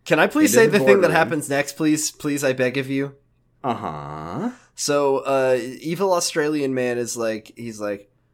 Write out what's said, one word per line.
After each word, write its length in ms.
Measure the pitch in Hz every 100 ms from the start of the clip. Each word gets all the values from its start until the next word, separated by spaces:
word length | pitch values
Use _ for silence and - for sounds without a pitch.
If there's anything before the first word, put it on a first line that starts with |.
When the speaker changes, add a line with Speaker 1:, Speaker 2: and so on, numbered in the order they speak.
| -
Speaker 1:
Can 120 | 156
I 100 | 190
please 280 | 277 302 233
Speaker 2:
Into 80 |
Speaker 1:
say 20 | 220
Speaker 2:
the 80 | 202
Speaker 1:
the 0 |
thing 80 | -
that 60 | 202 175
Speaker 2:
boardroom. 40 |
Speaker 1:
happens 380 | 160 160 151 131
next, 240 | 139 143
please? 360 | - 156 151 -
Please, 320 | - 151 143
I 120 | 135
beg 240 | 131 127 131
of 100 | 131
you. 280 | 135 139 135 _ _ _ _
Speaker 2:
Uh-huh. 880 | 135 107 101 76 71 76 78 101 226 254 _
Speaker 1:
So, 440 | - - 143 143 135
uh, 400 | - 135 131 127 117 127
evil 340 | 143 170 196
Australian 580 | 175 170 170 151 151 139
man 240 | 131 123 120
is 180 | 120 120
like, 360 | 113 110 - -
he's 240 | 117 107
like, 300 | 104 101 - _ _